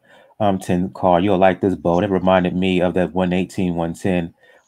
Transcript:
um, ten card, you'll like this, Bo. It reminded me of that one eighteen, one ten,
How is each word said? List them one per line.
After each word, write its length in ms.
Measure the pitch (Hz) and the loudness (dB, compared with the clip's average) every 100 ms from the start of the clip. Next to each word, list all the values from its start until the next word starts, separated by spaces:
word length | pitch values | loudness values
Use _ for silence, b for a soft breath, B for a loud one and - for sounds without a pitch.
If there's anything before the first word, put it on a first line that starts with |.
| b b b b | b b b b
um, 200 | 104 95 | -2 0
ten 320 | - 90 92 | -2 -2 -2
card, 320 | - 95 87 | -2 2 4
you'll 140 | 98 92 | 4 2
like 240 | 95 90 | 2 2
this, 140 | 101 87 | 0 0
Bo. 260 | 85 85 | 0 0
It 80 | 101 | 0
reminded 460 | 92 90 92 90 87 | 0 2 2 2 0
me 260 | 92 90 | 0 0
of 140 | 87 90 | 0 0
that 180 | 85 | -2
one 180 | 87 92 | -2 -2
eighteen, 440 | 90 90 - 92 85 | -2 -2 -4 -2 -2
one 180 | 82 | -4
ten, 400 | 85 104 90 85 - b b | -4 -2 -2 -2 -10 b b